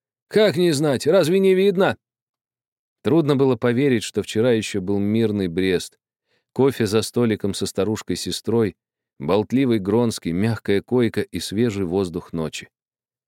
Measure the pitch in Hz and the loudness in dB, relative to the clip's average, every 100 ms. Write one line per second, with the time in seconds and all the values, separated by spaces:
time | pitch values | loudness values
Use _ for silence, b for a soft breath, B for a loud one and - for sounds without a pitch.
0 | _ _ _ 202 214 147 175 143 156 123 | _ _ _ 2 2 2 0 2 0 0
1 | 139 185 156 190 190 185 196 185 175 101 | 2 2 4 2 4 4 2 2 0 -2
2 | _ _ _ _ _ _ _ _ _ _ | _ _ _ _ _ _ _ _ _ _
3 | - 156 143 135 135 123 123 120 143 117 | 0 2 2 2 2 2 0 0 2 0
4 | - - 92 104 123 113 101 104 92 101 | -2 -6 -4 0 2 0 -2 -6 -2 -2
5 | 101 113 113 101 92 85 95 87 - _ | 0 0 0 0 -2 -2 0 0 -2 _
6 | _ _ _ _ _ - 135 - 110 107 | _ _ _ _ _ 0 0 2 0 0
7 | 104 - 120 104 101 95 98 - 95 107 | 0 0 0 0 -4 -4 -4 -2 -2 -4
8 | - 87 - 85 - 113 107 - _ _ | -6 -6 -6 -8 -2 0 0 -4 _ _
9 | _ - 69 98 107 123 135 113 95 110 | _ -8 -2 0 0 0 2 0 2 0
10 | 120 - 87 85 110 110 - 101 - 123 | 0 -2 -4 -2 0 -2 -2 -2 0 0
11 | 117 - - 90 - 98 120 98 92 92 | 0 0 -6 -6 -6 -2 -2 -2 -2 -2
12 | 92 85 - 82 78 - - _ _ _ | -2 -6 -8 -6 -6 -8 -16 _ _ _
13 | _ _ | _ _